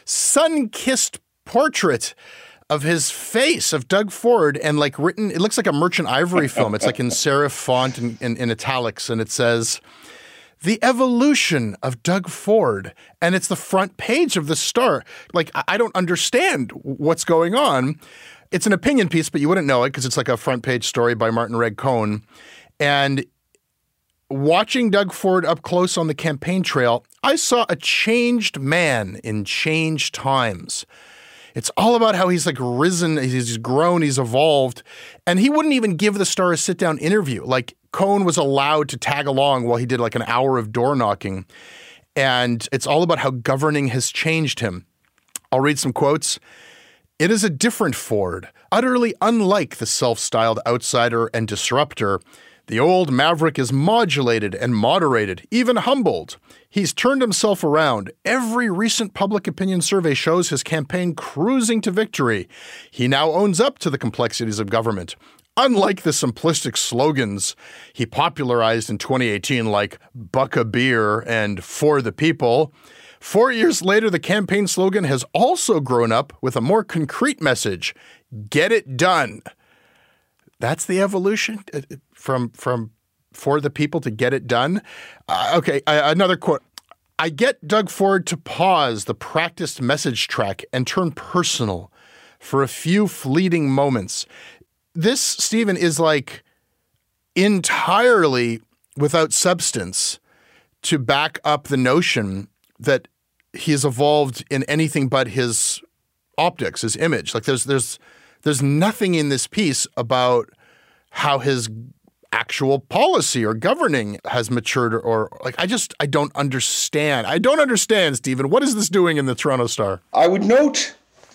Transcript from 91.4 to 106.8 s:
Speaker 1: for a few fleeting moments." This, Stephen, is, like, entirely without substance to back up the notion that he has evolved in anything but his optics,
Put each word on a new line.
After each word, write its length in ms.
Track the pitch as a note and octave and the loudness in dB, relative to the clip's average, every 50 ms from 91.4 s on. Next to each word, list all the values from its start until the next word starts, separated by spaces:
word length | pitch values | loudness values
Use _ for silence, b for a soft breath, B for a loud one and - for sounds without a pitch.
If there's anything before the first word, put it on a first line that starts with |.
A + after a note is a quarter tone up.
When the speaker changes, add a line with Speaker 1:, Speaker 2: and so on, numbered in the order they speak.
| E3+ - - - A#2+ G#2 F#2 E2+ - - b b b b b b b b b b | 0 0 -2 -2 -2 -2 -4 -6 -8 -14 b b b b b b b b b b
Speaker 1:
for 240 | - - - C#3 C3+ | -12 -2 0 0 0
a 40 | A#2+ | 0
few 380 | - - - D#3+ F#3 G#3 G#3+ | -2 -8 -2 0 2 2 2
fleeting 640 | F3 - - - C3 C3+ E3+ F#3+ F#3 E3+ E3+ D3+ C3+ | 0 -2 -6 -4 0 0 2 2 2 0 0 0 2
moments." 560 | C3+ C#3 C#3+ C#3+ C3 A2 F#2 F2+ - - - B B B B B B B B _ _ _ _ _ - | 2 2 2 2 0 -2 -4 -6 -8 -10 -10 B B B B B B B B _ _ _ _ _ -6
This, 240 | E3+ D#3+ A3 C4 - | -2 0 0 0 0
Stephen, 560 | - - - - - - A3 A3+ A3+ G3+ F#3 | -2 -4 -4 -4 -4 -2 0 0 2 2 0
is, 240 | - F3 E3+ C#3+ C#3+ | 2 0 0 2 2
like, 420 | E3 D#3 D#3 C#3+ B2 - - - _ _ _ _ _ _ _ _ _ _ _ _ _ _ _ _ _ _ - | 2 2 2 2 -2 -6 -16 -20 _ _ _ _ _ _ _ _ _ _ _ _ _ _ _ _ _ _ -2
entirely 1200 | F3 F#3+ G#3 G#3 F#3 - - - - - - F#3+ G#3+ A#3+ B3 A#3 G3+ E3 D3 B2+ B2 A#2+ A#2 A2+ A2+ _ _ _ _ _ _ - | 2 2 2 2 2 0 -2 -2 -2 0 0 2 4 4 6 6 6 4 4 4 2 0 0 -2 -4 _ _ _ _ _ _ -4
without 360 | C#3 C#3+ C#3+ E3 E3 D#3+ D#3 - | -2 -2 2 2 2 2 2 0
substance 840 | - - F3+ F#3 E3 - - - A#2 F2+ F2+ F#2 - - - - - b b b b b b b b b b b b - | 0 2 2 0 0 -2 -4 -4 -4 -6 -6 -6 -4 -4 -4 -6 -8 b b b b b b b b b b b b -4
to 160 | - E3+ D3 | -2 -2 0
back 400 | B2 B2+ C#3 C#3 D3+ D#3+ - - - | 2 2 2 2 0 -2 -6 -6 -2
up 240 | D3+ D3+ - - - | 0 0 0 0 -2
the 80 | C#3+ | 0
notion 720 | C3 B2+ B2+ C3+ E3+ E3+ - - B2 G#2 G2 F#2+ G2 G2+ - _ _ _ _ _ - | 2 2 4 4 2 2 0 -2 -2 -2 -4 -6 -8 -10 -12 _ _ _ _ _ -6
that 260 | G#2+ C#3+ C3+ B2+ _ - _ _ _ _ _ _ _ _ - | 0 0 0 0 _ -6 _ _ _ _ _ _ _ _ -16
he 180 | - - E3 | -8 -2 0
has 140 | D3 C#3 B2 | 0 2 2
evolved 600 | C#3+ A#2 A#2 D3 D3 D3+ D3 C#3+ C3 A#2+ - - - | 0 0 2 2 4 4 4 2 0 -2 -10 -8 -6
in 140 | C#3+ C3 C3+ | -4 -4 -2
anything 420 | - D3 D#3 D#3+ D3 - D#3 C3+ | -2 0 0 0 0 0 -2 -2
but 220 | B2 C#3 C3+ B2+ A2 | 0 0 0 0 0
his 520 | F#2 C3 B2 A#2+ G#2+ - - - - - - _ _ _ _ _ _ _ _ _ - | -2 -2 -2 0 0 -2 -2 -2 -4 -8 -10 _ _ _ _ _ _ _ _ _ -2
optics, 440 | - D#3+ F3+ - - A#2 F2 - - | 0 0 0 0 -2 -6 -6 -6 -4